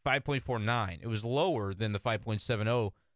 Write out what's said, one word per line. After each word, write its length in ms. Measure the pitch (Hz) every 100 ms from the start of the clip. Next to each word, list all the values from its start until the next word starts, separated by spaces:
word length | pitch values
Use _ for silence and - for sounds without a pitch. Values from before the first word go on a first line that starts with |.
five 180 | 139 139
point 220 | - 135
four 160 | - 120
nine. 400 | 107 120 98 85
It 60 | 117
was 160 | 110
lower 500 | 113 135 180 135 98
than 160 | 95 110
the 80 | 104
five 240 | 120 113
point 200 | 113 107
seven 260 | - 113 107
oh 240 | 123 104 - _